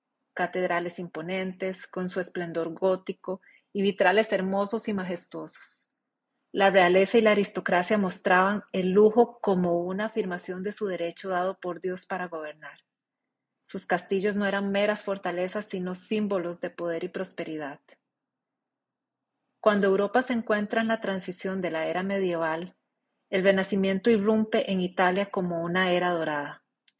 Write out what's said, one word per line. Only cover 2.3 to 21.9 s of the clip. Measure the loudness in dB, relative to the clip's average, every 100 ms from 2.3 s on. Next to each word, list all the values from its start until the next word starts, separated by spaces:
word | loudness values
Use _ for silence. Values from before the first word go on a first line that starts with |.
| -6 -6 -4 -6
gótico, | 0 0 0 -2 -8 -8 -10 _ _ _
y | -2
vitrales | 0 4 4 4 2
hermosos | 0 0 -2 -2 -4 -4
y |
majestuosos. | -4 -4 -6 -8 -14 -14 -16 -20 -20 -20 _ _ _ _ _ _
La | 2 6
realeza | 8 8 6 6 6
y |
la | 6
aristocracia | 4 2 -2 0 0 2 0
mostraban | 0 -2 2 4 4 0 -4
el | -2 2
lujo | 6 8 6 4 2
como | 0 2 2 0
una | 0 -4 -4
afirmación | -4 -4 -6 -8 -8
de | -8
su | -6 -6
derecho | -4 -6 -6 -4
dado | -2 -2 -4
por | -8 -6
Dios | -6 -8 -8
para | -8 -8
gobernar. | -10 -12 -14 -20 -20 _ _ _ _ _ _ _ _
Sus | -14 -12 -4
castillos | -4 -2 -2 0 0
no | 0
eran | -2 -2
meras | 0 0 -2
fortalezas, | -4 -6 -4 -4 -4 -6 -8
sino | -6 -6 -8
símbolos | -4 -2 0 -2 -4 -6
de | -10
poder | -6 -6 -4
y | -6
prosperidad. | -8 -10 -8 -8 -8 -10 -12 _ -20 _ _ _ _ _ _ _ _ _ _ _ _ _ _ _ _
Cuando | 2 4 4
Europa | 2 2 0
se | 0
encuentra | -2 0 -2 0 -2
en | 0
la | -2
transición | -4 -6 -6 -8 -6 -4
de | -4
la | -4
era | -4